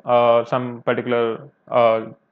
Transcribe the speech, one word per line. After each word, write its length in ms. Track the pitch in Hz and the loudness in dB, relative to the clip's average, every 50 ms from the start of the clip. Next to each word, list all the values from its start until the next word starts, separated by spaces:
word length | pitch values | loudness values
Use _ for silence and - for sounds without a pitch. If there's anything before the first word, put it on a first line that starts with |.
| - | -4
uh, 400 | 127 123 120 120 117 117 117 113 | 0 2 2 4 4 4 2 2
some 380 | - 143 127 123 123 120 117 - | 0 -4 -4 -4 -6 -10 -10 -6
particular, 640 | - 120 113 113 123 120 120 117 113 110 - - - _ _ _ - | -4 -4 -4 -4 -4 -2 -2 -2 -2 -4 -8 -12 -20 _ _ _ -2
uh, 400 | 120 123 117 113 113 113 110 113 120 _ _ _ | 0 2 2 2 2 0 -4 -8 -16 _ _ _